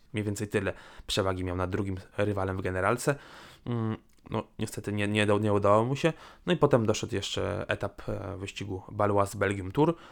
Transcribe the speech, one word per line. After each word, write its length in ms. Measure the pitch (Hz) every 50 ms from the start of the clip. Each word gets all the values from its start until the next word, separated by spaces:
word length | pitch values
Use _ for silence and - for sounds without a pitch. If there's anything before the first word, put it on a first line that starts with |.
| - - -
Mniej 100 | 107 104
więcej 240 | 104 101 98 107 101
tyle 260 | - 107 98 95 85 - - - - - - -
przewagi 360 | - - 98 95 92 90 92
miał 120 | 92 87
nad 140 | 92 92 90
drugim 280 | 92 101 101 98 95 92 - - - -
rywalem 400 | 104 104 104 98 92 95 95 95
w 40 |
generalce. 540 | 95 98 92 92 92 98 117 131 - - 139 - - - - - - - - - -
Mm, 320 | - 120 117 113 110 110 - - _ _ _ - -
no, 140 | - 110 - - _ -
niestety 340 | 113 107 - - 107 - 104
nie, 140 | 104 104 101
nie, 180 | 104 107 104 101 104 104
nie 120 | 107 107 104
udało 320 | 104 98 101 101 110 113
mu 100 | 123 139
się. 180 | 135 - 160 156 - - - - - -
No 80 | - 180
i 40 | 147
potem 280 | - 139 - 123 113
doszedł 300 | 107 107 - - 104 110
jeszcze 500 | 98 101 - - 101 95 95 95 98 - -
etap, 420 | 107 107 - 98 - - - -
e, 280 | 107 104 98 98 95 92
wyścigu 440 | 98 98 - - 101 101 98 92 - -
Baloise 460 | 104 104 104 104 101 101 101 98 - 101
Belgium 340 | 98 98 101 101 92 92
Tour. 240 | 92 143 151 165 165 - - -